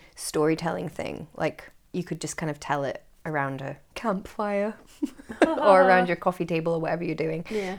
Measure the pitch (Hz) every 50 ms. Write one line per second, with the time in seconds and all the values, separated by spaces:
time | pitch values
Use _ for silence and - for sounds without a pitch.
0 | - - _ - - - - 160 151 160 160 160 170 170 175 180 170 - - -
1 | - - - - 156 - - - 165 151 - - - - - _ _ _ - 185
2 | 170 - 165 160 - 151 - - 165 156 147 147 - - 147 143 139 127 - -
3 | - - _ - - 165 156 147 139 135 135 131 135 139 139 - - _ _ -
4 | - 226 190 190 - - - - 214 208 202 202 202 214 214 - - - - -
5 | 302 - - - - - 220 - - 320 320 262 302 208 190 185 185 190 185 185
6 | 180 175 170 - - 185 180 - 175 165 170 165 165 170 165 165 160 156 165 170
7 | 175 170 156 - 160 160 160 160 175 - 220 208 196 180 196